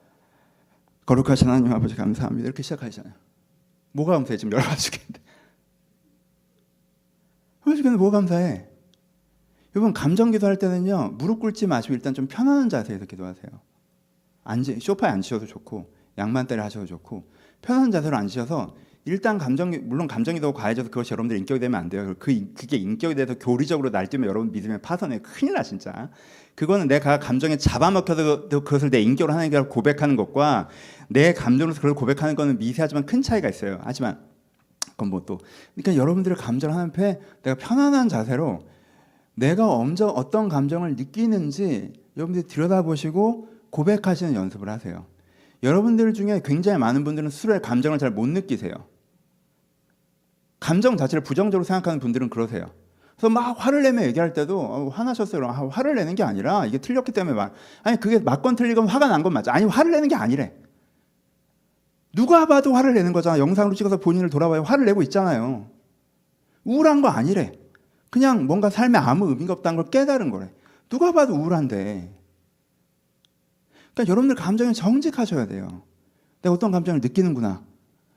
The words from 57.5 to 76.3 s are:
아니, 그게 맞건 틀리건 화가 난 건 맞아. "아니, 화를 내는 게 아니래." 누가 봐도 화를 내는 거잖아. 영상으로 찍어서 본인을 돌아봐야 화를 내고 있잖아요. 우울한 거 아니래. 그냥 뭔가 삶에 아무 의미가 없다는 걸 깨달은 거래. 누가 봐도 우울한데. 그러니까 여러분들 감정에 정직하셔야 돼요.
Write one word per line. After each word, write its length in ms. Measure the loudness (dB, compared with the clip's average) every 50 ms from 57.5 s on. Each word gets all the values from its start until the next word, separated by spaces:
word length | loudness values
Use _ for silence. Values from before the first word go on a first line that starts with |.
| -8 -14 -20 -20 -20 -6 -2
아니, 160 | -2 0 0
그게 200 | 2 2 2 2
맞건 360 | 2 2 0 0 0 0 0
틀리건 320 | 2 0 2 2 2 2 2
화가 200 | 2 4 4 4
난 160 | 4 2 2
건 100 | 2 0
맞아. 200 | 0 0 0 0
"아니, 120 | 0 0
화를 260 | 2 2 2 4 4
내는 160 | 4 2 2 2
게 80 | 0
아니래." 380 | 0 0 0 0 -2 -2 -6 -10 -14 -20 _ _ _ _ _ _ _ _ _ _ _ _ _ _ _ _ _ _ _ _ _ _ _ _ _ _ _ _ _ -2
누가 320 | 0 4 6 6 6 8
봐도 300 | 8 6 6 6 6 4
화를 180 | 4 4 4 4
내는 200 | 4 4 2 2
거잖아. 260 | 2 2 2 4 4
영상으로 340 | 4 4 4 2 2 2 0
찍어서 240 | 0 0 0 0 2
본인을 320 | 2 2 2 2 2 0
돌아봐야 320 | 0 2 2 2 2 2
화를 240 | 2 2 2 4 4
내고 160 | 4 4 4 2
있잖아요. 680 | 2 0 0 2 2 0 0 -2 -4 -6 -6 -10 -14 -20 _ _ _ _ _ _ _ _ _ _ _ _ _ _ _ _ _ -6
우울한 360 | -2 2 4 4 6 6 6
거 60 | 4 4
아니래. 460 | 2 2 2 2 2 0 0 -2 -6 -12 -20 -20 _ _ _ _ _ _ _ _
그냥 360 | 2 4 4 4 4 4 2
뭔가 240 | 2 2 2 2 2
삶에 280 | 2 2 4 4 4 4
아무 320 | 4 4 4 4 2 2
의미가 240 | 0 -2 -2 -4 -4
없다는 240 | -2 -2 -2 -2 -2
걸 120 | -2 0
깨달은 400 | 2 2 2 2 2 0 0 -2
거래. 220 | -4 -6 -8 -12 -14 _ _ _ _ _ _ _
누가 220 | -2 2 2 4
봐도 220 | 6 4 4 4 2
우울한데. 800 | 0 0 0 0 0 0 -2 -2 -4 -4 -4 -6 -8 -10 -14 -18 -20 _ _ _ _ _ _ _ _ _ _ _ _ _ _ _ _ _ _ _ _ _ _ _ _ _ _ _ _ _ _ _ _ _ _ _
그러니까 180 | -2 0 2
여러분들 240 | 4 4 4 4 2
감정에 380 | 2 0 0 2 2 2 2 2
정직하셔야 720 | 2 2 2 2 2 2 0 0 -2 -2 -2 0 -2 -2 -2
돼요. 360 | -4 -8 -10 -10 -12 -16 -18 _ _ _ _ _ _ _ _ _